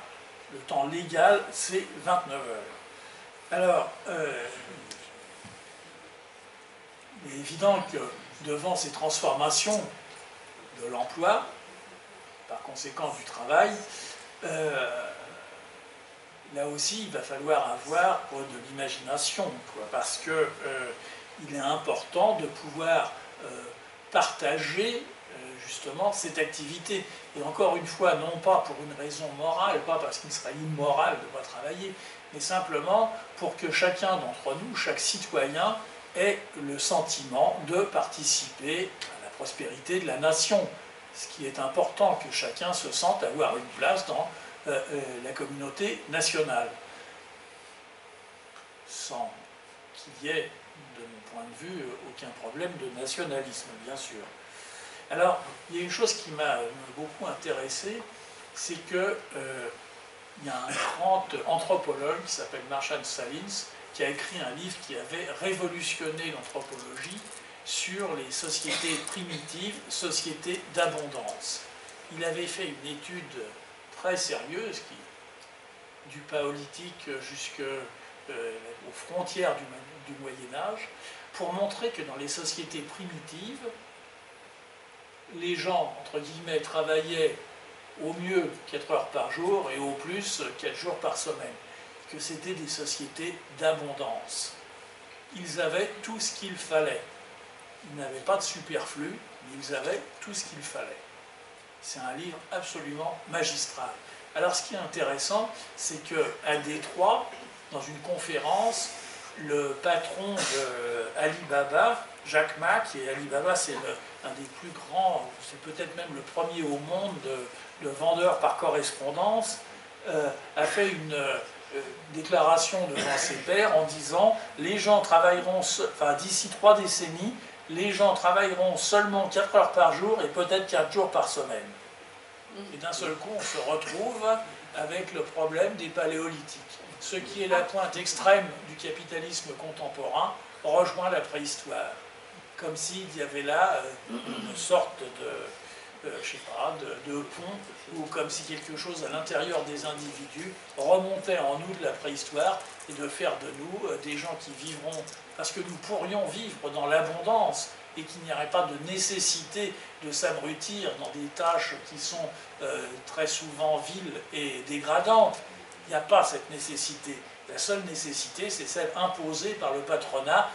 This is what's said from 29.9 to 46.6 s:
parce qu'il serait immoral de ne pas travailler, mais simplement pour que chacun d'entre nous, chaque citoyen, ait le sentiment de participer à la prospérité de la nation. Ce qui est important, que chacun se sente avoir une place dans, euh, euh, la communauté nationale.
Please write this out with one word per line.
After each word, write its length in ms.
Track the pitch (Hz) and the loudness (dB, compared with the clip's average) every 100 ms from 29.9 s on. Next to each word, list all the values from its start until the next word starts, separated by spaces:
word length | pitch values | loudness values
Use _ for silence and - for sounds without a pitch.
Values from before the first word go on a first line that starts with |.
| 165 | 2
parce 200 | - - | 2 -4
qu'il 120 | 151 | -6
serait 220 | - - | -6 -6
immoral 640 | 147 156 151 143 143 - - | -6 -4 2 4 6 6 2
de 40 | |
ne 180 | - 135 | -4 -8
pas 0 | |
travailler, 520 | - - 147 175 190 185 - - - | -8 -6 -6 -6 -6 -8 -12 -16 -14
mais 60 | 147 | -6
simplement 720 | - 185 180 151 180 214 226 - - - | 0 2 2 0 6 6 6 2 -10 -4
pour 180 | 170 - | -4 -2
que 160 | 165 | 0
chacun 460 | - 180 180 190 185 | 4 4 4 2 2
d'entre 380 | - - - 147 | 0 -4 -4 -4
nous, 140 | 233 - | -4 -2
chaque 240 | - - | 0 0
citoyen, 800 | - 202 - 311 139 151 208 220 - - - 180 | 0 -2 0 0 2 2 2 2 -4 -14 -8 2
ait 200 | 196 202 - 151 | 4 2 -4 -8
le 160 | 143 139 | -6 -2
sentiment 840 | - 160 - 139 135 127 - - 151 | 2 2 2 -2 0 4 6 4 2
de 160 | 175 | 2
participer 1080 | 202 143 - - 151 - 135 - 139 170 190 - - - | 4 2 0 0 2 2 0 -6 -2 -2 -2 -6 -10 -10
à 40 | |
la 60 | - | -12
prospérité 680 | - - - 139 131 - 185 | -8 -8 -6 -8 -8 -2 -2
de 80 | 160 | 0
la 100 | 131 | 2
nation. 520 | 156 160 - 208 - - - - - | 4 6 6 4 4 -4 -14 -16 -16
Ce 140 | - - | -12 -10
qui 180 | - 135 | -6 -6
est 140 | 135 | -2
important, 600 | 135 175 151 - 202 - | 0 4 2 6 6 6
que 100 | 139 | 0
chacun 400 | - - - 175 | -2 -2 -2 -2
se 180 | 180 - | 0 -2
sente 320 | - 175 - | 2 4 4
avoir 340 | - 151 - - | 2 2 2 2
une 80 | - - | -4 0
place 280 | 135 185 - | 4 4 2
dans, 240 | - - - - - 156 | -2 -2 -6 -14 -8 -2
euh, 120 | 139 139 | 0 0
euh, 100 | 143 131 123 127 | -4 -4 -6 -8
la 60 | |
communauté 720 | 135 139 143 139 - 202 233 - | -6 -6 -6 -8 -2 -2 -2 -2
nationale. 600 | 160 160 160 147 123 | 0 2 2 2 2